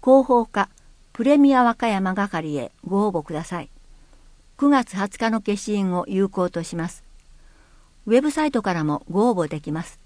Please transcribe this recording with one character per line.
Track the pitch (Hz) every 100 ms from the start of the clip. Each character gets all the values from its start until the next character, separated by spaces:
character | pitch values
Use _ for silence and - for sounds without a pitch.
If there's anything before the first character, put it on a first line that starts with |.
広 | - 269 262
報 | 240 220
課、 | - 196 _ - - _
プ | -
レ | 233 294
ミ | 277 262
ア |
和 | 240
歌 | 233 233
山 | 196 190
係 | 190 202 170 160 147
へ | 120 _ 170
ご | 196 214
応 |
募 | 180
く | 147
だ | 156
さ | 170 175
い。 | - - - - - - - - _ -
九 | 285
月 | 285 233 185
二 | 202
十 | -
日 | 226
の | 220
消 | 214 202
印 | - 208 190
を | 180 -
有 | 190 196
効 | 196 180
と | 170
し | 170 170
ま | 165
す。 | - - - _ - - _ _ - _ _ -
ウ |
ェ | 233
ブ | 302
サ | 302 302
イ |
ト | 247
か | 202
ら | 175
も | 151 147 -
ご | 175 240
応 |
募 | 202 156
で | 156
き | 147
ま | 156
す。 | 170 -